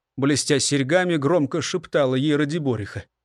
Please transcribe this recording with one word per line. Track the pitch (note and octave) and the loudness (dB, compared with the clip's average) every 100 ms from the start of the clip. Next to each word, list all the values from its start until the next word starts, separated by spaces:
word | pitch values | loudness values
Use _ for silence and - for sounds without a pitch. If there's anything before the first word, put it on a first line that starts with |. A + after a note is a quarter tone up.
| _ - | _ -4
Блестя | C3+ D3 - C#3+ | 0 0 0 0
серьгами, | - C#3+ C3 F3 F3+ E3 | 0 0 2 2 2 0
громко | C3+ F3 C#3 E3+ | 2 2 2 -2
шептала | - F3+ - D#3+ C3+ C3 | -4 -6 -2 0 2 2
ей | D3 D3 | 2 2
Радибориха. | D3 E3 C#3 A2 G2+ - - _ | 0 -2 -2 -4 -6 -12 -14 _